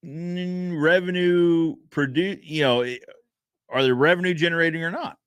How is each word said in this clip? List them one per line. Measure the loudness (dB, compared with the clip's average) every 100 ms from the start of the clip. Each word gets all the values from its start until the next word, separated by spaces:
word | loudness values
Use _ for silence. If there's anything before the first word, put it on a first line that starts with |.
| -16
mm, | -12 -8 -8 -6 -6 -6 -2
revenue | 2 2 0 0 2 4 4 4 2 -4 _
produ-, | -4 -2 0 -2 -4
you | -8 0
know, | 2 2
eh, | 0 -6 -14 -20 _ _ _ _ _
are | 0
they | 2
revenue | 4 4 4 0 0
generating | 0 0 -2 -2
or | -6
not? | -8 -10 -14